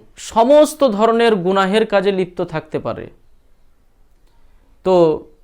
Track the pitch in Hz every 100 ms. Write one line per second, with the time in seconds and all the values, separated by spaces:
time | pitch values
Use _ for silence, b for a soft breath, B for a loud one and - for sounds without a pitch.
0 | - - - 220 240 294 302 - 269 202
1 | 226 226 233 208 175 190 190 214 220 202
2 | 196 190 180 - 175 156 151 139 123 107
3 | - - _ _ _ _ _ _ _ _
4 | _ _ _ _ - _ _ _ 185 180
5 | 160 151 - _